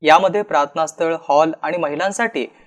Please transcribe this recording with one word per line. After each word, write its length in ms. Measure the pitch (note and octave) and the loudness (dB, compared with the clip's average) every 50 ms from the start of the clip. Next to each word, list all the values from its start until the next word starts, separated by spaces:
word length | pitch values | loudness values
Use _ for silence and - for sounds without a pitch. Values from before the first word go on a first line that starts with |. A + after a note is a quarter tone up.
यामध्ये 400 | D#3+ D3 D#3 F3 F#3+ F#3+ E3+ G#3 | 4 4 6 6 6 2 0 -2
प्रार्थनास्थळ, 720 | G#3 G#3 - D3 C#3+ C#3+ - E3 D#3+ D#3 - - E3+ E3 E3 D#3+ - - | -4 0 0 0 0 -2 -2 -6 -6 -6 -4 -4 -4 -4 -4 -4 -2 0
हॉल 220 | C#3+ D3 D#3+ E3 D#3+ - | 2 2 2 2 -2 -6
आणि 160 | - D#3 E3+ | -8 -8 -6
महिलांसाठी 680 | F3 D#3+ C#3+ D3 D#3 F3+ G3 G3 - A#3 A3+ - D3+ A#2 - _ _ _ | -4 -4 -4 -4 -4 -6 -6 -4 -4 -4 -4 -4 -6 -8 -8 _ _ _